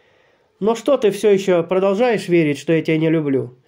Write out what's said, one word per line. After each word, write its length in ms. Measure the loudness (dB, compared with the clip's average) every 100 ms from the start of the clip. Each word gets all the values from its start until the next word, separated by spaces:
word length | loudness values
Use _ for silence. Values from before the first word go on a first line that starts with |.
| _ _ _ _ _ -6
Но 140 | -4 -2
что 200 | 0 2
ты 160 | 0
всё 180 | 0 2
ещё 320 | 2 2 0
продолжаешь 680 | 0 0 0 0 0 0 0
верить, 280 | 0 2 -2
что 140 | -2
я 100 | -2
тебя 160 | 0 0
не 120 | 0
люблю? 480 | 0 0 -2 -4 -12